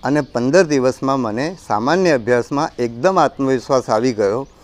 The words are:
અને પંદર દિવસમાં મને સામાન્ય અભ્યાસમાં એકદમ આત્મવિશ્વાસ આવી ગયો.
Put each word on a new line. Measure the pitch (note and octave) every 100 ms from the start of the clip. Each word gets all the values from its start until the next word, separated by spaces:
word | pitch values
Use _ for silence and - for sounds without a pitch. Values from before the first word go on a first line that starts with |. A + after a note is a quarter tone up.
અને | B2 D3
પંદર | C3+ B2 B2 E3
દિવસમાં | F3 C#3+ B2+ B2 C3+ C3+
મને | A#2 G#2+ D3+ F#3 -
સામાન્ય | G#2+ A#2+ F3 F3+
અભ્યાસમાં | C#3 A2 B2 A2+ C#3+ D#3+ -
એકદમ | A#2+ A#2 E3 F#3
આત્મવિશ્વાસ | C#3+ - C3+ C3 - C3 A#2
આવી | A2 B2+
ગયો. | G#2+ G2+ A2+ C3+ -